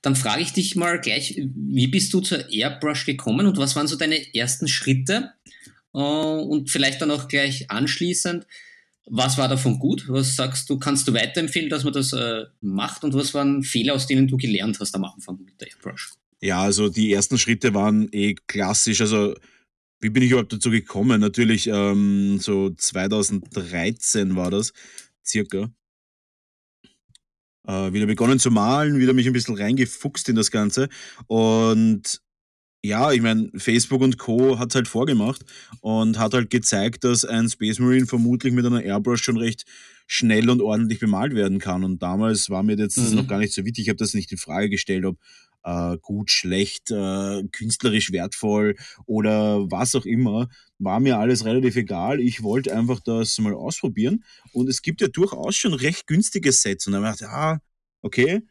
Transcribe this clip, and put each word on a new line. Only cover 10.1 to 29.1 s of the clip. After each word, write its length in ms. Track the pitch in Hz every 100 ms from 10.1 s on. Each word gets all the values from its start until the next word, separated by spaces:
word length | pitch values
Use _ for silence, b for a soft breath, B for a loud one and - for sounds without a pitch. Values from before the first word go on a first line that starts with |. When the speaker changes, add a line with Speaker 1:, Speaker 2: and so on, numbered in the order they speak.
| 131 135 -
Speaker 1:
sagst 340 | 131 - -
du, 80 | 135
kannst 300 | 143 139 -
du 60 |
weiterempfehlen, 560 | 113 117 180 160 175 156
dass 160 | 151 139
man 80 |
das, 180 | 139 131
äh, 360 | 131 120 113 113 _
macht? 460 | 101 98 113 - 151
Und 80 |
was 200 | 135 143
waren 300 | 143 139 139
Fehler, 300 | 135 123 117
aus 140 | 135 -
denen 200 | 135 135
du 80 | 131
gelernt 440 | 127 101 107 104
hast 120 | 98 98
am 100 | 92
Anfang 340 | - - 92 92
mit 160 | _
der 80 | -
Airbrush? 460 | - 95 95 - - _ _
Speaker 2:
Ja, 200 | 98 90
also 260 | 98 101 104
die 240 | 90 110
ersten 240 | 101 - 127
Schritte 380 | - 117 123 101
waren 340 | 107 107 107
eh 220 | 104 101 92 -
klassisch. 520 | 101 98 107 - 101
Also 340 | 107 107 104 - b b b _ _ _
wie 100 | 110
bin 140 | 113
ich 80 | 123
überhaupt 200 | 127 107
dazu 200 | 107 120
gekommen? 500 | 110 - 98 117 110
Natürlich, 460 | 104 95 113 110 113
ähm, 720 | 104 101 101 101 98 98 98
so 320 | 101 98 98
zweitausenddreizehn 1600 | 85 - 95 95 107 98 101 - - 87 90 87 113 - 110 98 92
war 140 | 90
das, 240 | 98 110 B B B B _
circa. 480 | - 110 98 98 113 _ _ _ _ _ _ _ _ _ _ _ _ _ _ _ _ _ _ _ -
Äh, 260 | 95 95
wieder 140 | 98 104
begonnen 320 | 110 117 135
zu 100 | 127
malen, 480 | 113 107 139 151 139
wieder 160 | 127